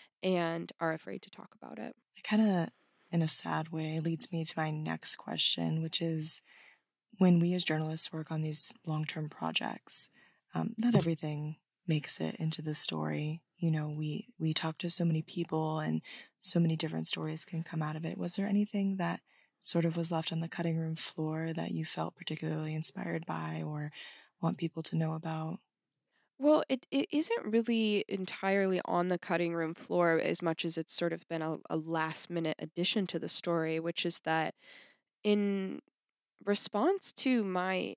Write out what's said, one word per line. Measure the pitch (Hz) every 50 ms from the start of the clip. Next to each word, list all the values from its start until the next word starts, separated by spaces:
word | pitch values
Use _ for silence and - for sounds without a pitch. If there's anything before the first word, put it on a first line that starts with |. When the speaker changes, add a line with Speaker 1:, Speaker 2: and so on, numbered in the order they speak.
| - _ _ -
Speaker 1:
and | - 190 185 175 170 165 165 170 170 - - -
are | 170 165
afraid | 160 160 - - - 196
to | - -
talk | - - - - -
about | - - - - -
it. | 214 - - _ _ _ _
Speaker 2:
It | - -
kinda, | - 214 214 220 208 190 175 165 - - _ _ _ _ _ _ - 175
in | 170
a | 160 156
sad | - - - 165 156 156 156 160
way, | 170 160 156 156 156 160
leads | 156 165 165 156 - -
me | 170 165 160
to | - -
my | 165 156 156
next | 156 156 156 160 160 160 - - -
question, | - - - - - - - - 170 170 160 160 160
which | 160 165 - -
is, | 170 165 160 156 156 160 - - _ _ - - - - _ _ _ _ _ _ _ _ - -
when | 185 180 175 170
we | 170 175 180
as | 180 -
journalists | - 156 156 156 156 160 165 - - -
work | 160 151 -
on | 160 156
these | 156 156 151 - - - - - -
long-term | 165 156 156 156 - - 160 151
projects, | 147 - - 165 165 - - - - - - - - - - - - _ - - _ _ _ _ _ -
um, | 165 165 - -
not | 214 226 247 233
everything | 240 - 165 165 - 160 151 151 147 151 151 156 - _ _ _ _ -
makes | 175 156 151 143 - - -
it | 165 160 -
into | - 160 160 160 -
the | 151 156 147
story. | - - - 160 156 156 156 151 151 151 151 160 165 _ _ _
You | - 170 165
know, | 156 156 151 151
we, | 151 151 156 151 151 - - _ _
we | - 160 160 151
talk | - - 160 160 -
to | - 170
so | - - 170
many | 165 160 156 156
people | - - 170 165 - 160 156 156 156 156 156
and | 156 156 156 160 - - - - - - _
so | - - - - 170
many | 170 165 160
different | 156 165 156 160 165 165
stories | - - 165 160 156 156 160 -
can | - - 160 165
come | - 170 160
out | 156 151 156
of | 156 165
it. | 160 185 185
Was | 175 175 -
there | 196 196
anything | 202 202 208 208 - - 202 196 196 190
that | 190 170 170 175 - _ _ _ _ _ _ _ -
sort | - - - 170 165
of | 165 165
was | 170 165 170
left | 170 160 160 -
on | 170 165
the | 165
cutting | 160 - - 170 165 160
room | 165 160 160 160
floor | - - - - - 156 156 156 160 165 165 165
that | 160 165 -
you | 175 160 160
felt | - - 165 160 165 -
particularly | - - - 165 156 160 160 160 156 156 156 156
inspired | 156 160 - - 185 180 170 170 160 165
by | - 156 160 160 156 160 160 156
or | 151 151 151 147 151 - - - - - - - _ _ -
want | 175 165 175 -
people | 165 160 - 165 160
to | - 170
know | 160 160 160 160
about? | 160 160 165 160 160 160 160 175 - _ _ _ _ _ _ _ _ _ _ _ _ _ _ _
Speaker 1:
Well, | - 269 294 302 - - -
it, | 269 247 - -
it | - 277 - -
isn't | - 294 330 - 466 - -
really | 214 214 233 220 240 233 226 220 214 208 196 -
entirely | - 196 190 185 - - - 196 190 196 196 196 190 185 175 -
on | - 180 175 175
the | 185 180
cutting | 170 - - 175 170 175 170 170
room | 165 165 160 170
floor | - - - 175 175 175 170 165 160 -
as | 151 170 - 175
much | 165 160 - -
as | 165 165
it's | 165 165 - -
sort | - 175 170 165
of | 175 -
been | - 165 160
a, | 156 160 160 - -
a | - -
last | 160 156 160 165 160 156 160 156 - - -
minute | 175 170 165 156 - -
addition | 160 156 - 170 175 - - 214 190
to | - -
the | 160 - 170
story, | - - - 180 170 165 160 160 160 160
which | 165 170 170 - -
is | 175 185 - -
that | 160 160 160 156 165 - _ - - - - - - _ _ _ _ _ _ -
in | 208 208 208 202 202 196 196 190 190 - - - _ _ _ _ _ _ _ _ _ _ - -
response | 202 208 - - - - 202 247 349 392 381 - -
to | - - - 269 254 233 202
my | 190 185 180 180 185 190 185 180 - -